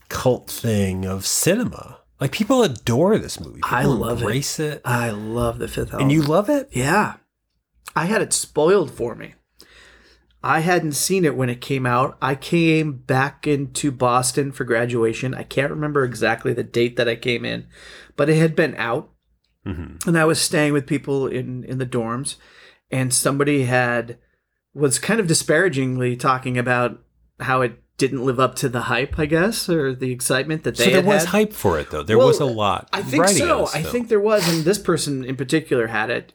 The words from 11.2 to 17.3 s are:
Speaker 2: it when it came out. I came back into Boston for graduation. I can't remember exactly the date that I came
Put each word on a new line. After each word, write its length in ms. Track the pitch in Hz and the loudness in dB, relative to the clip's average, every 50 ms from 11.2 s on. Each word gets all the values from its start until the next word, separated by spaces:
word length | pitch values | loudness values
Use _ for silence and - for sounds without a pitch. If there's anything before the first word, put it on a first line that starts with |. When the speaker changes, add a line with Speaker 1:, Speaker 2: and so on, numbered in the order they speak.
| 175 | 2
Speaker 2:
it 120 | 147 123 | 2 2
when 140 | 127 131 123 | 2 0 0
it 100 | 120 127 | -2 -4
came 240 | - - 139 131 127 | -4 -4 -2 0 0
out. 320 | 123 120 123 135 - - - | 2 2 2 2 0 -2 -4
I 120 | 139 131 139 | -2 -2 -2
came 580 | - - - 175 170 165 160 156 156 156 151 | -4 -2 0 2 2 4 4 4 2 2 0
back 540 | 139 123 - - 135 131 135 143 - _ - | -4 -6 -2 0 0 2 0 0 -4 _ 0
into 440 | 151 147 135 143 123 - - - 143 | 0 0 0 0 -4 -4 -2 -2 -2
Boston 640 | 127 117 127 123 120 127 123 - - 151 139 139 | 0 2 2 2 4 2 2 2 0 0 -2 -2
for 120 | 131 - 131 | -4 -6 -2
graduation. 720 | 120 117 113 123 123 120 117 113 113 113 - 131 127 131 | 0 0 0 0 0 0 2 2 2 0 -2 -4 -6 -6
I 80 | - | -6
can't 280 | - - - 135 139 147 | -10 -4 -2 -2 -2 -2
remember 340 | 156 156 151 151 143 143 131 | -2 -4 -4 0 0 0 0
exactly 480 | 123 113 110 110 110 113 - - 127 | 0 0 0 0 0 0 0 -2 -2
the 100 | 120 120 110 | -2 -2 -4
date 320 | 117 - 117 120 120 120 | -2 0 0 0 2 0
that 120 | - 120 117 | 0 0 0
I 80 | 117 | -2
came 280 | 117 - 123 | -2 -2 -4